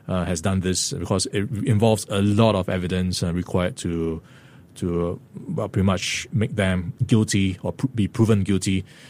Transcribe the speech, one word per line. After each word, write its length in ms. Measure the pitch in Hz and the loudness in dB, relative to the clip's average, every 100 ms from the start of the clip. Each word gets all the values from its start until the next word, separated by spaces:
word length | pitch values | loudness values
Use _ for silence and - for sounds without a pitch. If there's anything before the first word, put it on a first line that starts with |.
| - | -6
uh, 160 | 92 87 | -2 -2
has 140 | 87 | -2
done 200 | 95 95 | -2 0
this 320 | 92 90 - | 0 0 -2
because 320 | 90 87 98 - | -4 -2 0 0
it 160 | 107 101 101 - | -2 -2 -2 0
involves 400 | 107 113 107 - | 4 4 2 0
a 120 | 101 | 0
lot 320 | 101 101 113 101 | 2 4 4 2
of 140 | 90 | 0
evidence, 540 | 95 90 92 90 87 | -2 -2 -2 -2 -2
uh, 100 | 90 | -2
required 420 | 85 87 95 90 - | -2 -2 0 0 -2
to, 440 | 90 85 82 80 - - - - - - | -4 -2 -2 -4 -10 -20 -20 -20 -20 -8
to, 120 | 92 85 85 | -4 -2 -2
uh, 60 | 95 - - - 156 | -4 -10 -14 -8 -6
well, 120 | 104 | -2
pretty 160 | 104 95 | 2 2
much 420 | 92 - - - | 2 -2 -6 -4
make 240 | - 113 104 | -2 -2 0
them 380 | 95 92 87 - - | 0 0 -4 -4 2
guilty 500 | 113 110 101 95 92 | 4 4 2 0 -2
or 100 | 98 | -6
pr-, 140 | - 135 107 | -4 -4 0
be 120 | 98 | -2
proven 360 | - 107 107 | 2 4 4
guilty. 420 | 95 95 101 95 - - - | 2 0 0 -2 -4 -12 -20